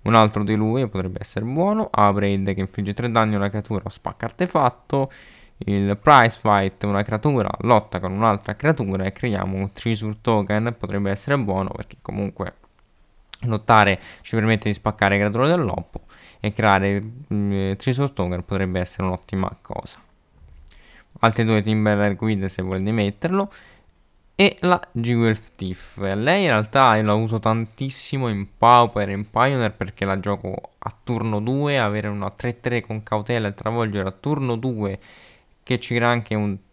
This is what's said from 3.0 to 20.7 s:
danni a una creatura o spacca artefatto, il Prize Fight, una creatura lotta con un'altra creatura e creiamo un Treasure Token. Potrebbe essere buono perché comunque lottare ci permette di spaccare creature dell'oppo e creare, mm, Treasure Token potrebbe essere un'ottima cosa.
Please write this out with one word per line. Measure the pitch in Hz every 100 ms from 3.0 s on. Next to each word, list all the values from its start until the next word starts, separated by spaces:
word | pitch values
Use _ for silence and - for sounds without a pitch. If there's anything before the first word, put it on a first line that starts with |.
| 120
danni | 113 110 104
a |
una | 101
creatura | 104 - 104 -
o |
spacca | - - - 117
artefatto, | - 175 160 127 - _ 139 135 - - - - - -
il | 101 98 101
Prize | 156 139 113 -
Fight, | 110 101 98 -
una | 104 101
creatura | 104 110 151 135 101 -
lotta | 117 113 - 90
con | 92
un'altra | 95 113 101 - 104
creatura | 147 151 98 95 95
e |
creiamo | - 123 98 95 95
un | 95
Treasure | - 120 107 107 107
Token. | - 110 98 107 117 113
Potrebbe | - 101 101
essere | 98 - 143
buono | 104 95 95
perché | - - -
comunque | - 101 101 - 90 - _ _ _ _ _ _ _ -
lottare | 120 107 - 110 101 92 - -
ci | - 113
permette | 110 110 107
di |
spaccare | 101 110 - 98 101
creature | 104 113 139
dell'oppo | 175 127 - - - - - - -
e | 107
creare, | - 110 98 98 101 110 123 143
mm, | 104 101 98 95
Treasure | 101 - 127 139
Token | - 90 90
potrebbe | - 98 95 90
essere | 87 -
un'ottima | 95 92 - 95 92 -
cosa. | - - - - _ _ _ _ - - -